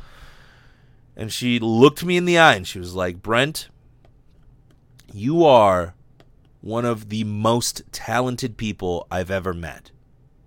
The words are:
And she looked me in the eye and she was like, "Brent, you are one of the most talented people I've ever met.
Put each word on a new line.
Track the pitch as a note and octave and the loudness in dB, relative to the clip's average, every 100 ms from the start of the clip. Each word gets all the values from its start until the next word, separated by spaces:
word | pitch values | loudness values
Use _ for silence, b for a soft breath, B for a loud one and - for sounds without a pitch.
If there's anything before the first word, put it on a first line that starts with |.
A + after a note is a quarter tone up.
| b b b b b b b b b b b - | b b b b b b b b b b b -14
And | A2 | -12
she | - B2 A#2+ | -6 -2 -2
looked | A2+ A2+ C#3+ C#3 | 0 6 6 4
me | F3 F3 | -4 -2
in | F3+ | 2
the | E3+ | 4
eye | D#3+ G#2+ | 6 4
and | F2+ | -2
she | G2 | -12
was | F2+ | -10
like, | F2+ F2+ F2+ | -6 -6 -6
"Brent, | G#2 A#2 C#3 D#3 - _ _ _ _ _ _ _ _ _ _ _ _ _ _ | -2 0 0 -4 -14 _ _ _ _ _ _ _ _ _ _ _ _ _ _
you | G2+ A2+ E3 D#3+ | -8 -2 4 6
are | B2 G2+ F#2 E2+ - _ _ _ _ _ _ | 8 8 4 0 -8 _ _ _ _ _ _
one | G2+ A2+ A#2+ | -8 -6 -4
of | A2+ G#2+ | -6 -6
the | G#2+ | -6
most | G#2+ G#2 A2 A#2 - - - | -6 -2 0 0 -2 -8 -14
talented | - - A#2 B2+ A#2+ B2+ A2 | -14 -6 -4 -4 -4 -8 -8
people | G#2+ G2 F#2 F2 - | -8 -6 -4 -6 -6
I've | F2+ F2+ | -8 -4
ever | F#2+ F#2 | -6 -6
met. | E2+ D#2+ B1 - _ _ _ _ _ | -8 -10 -16 -20 _ _ _ _ _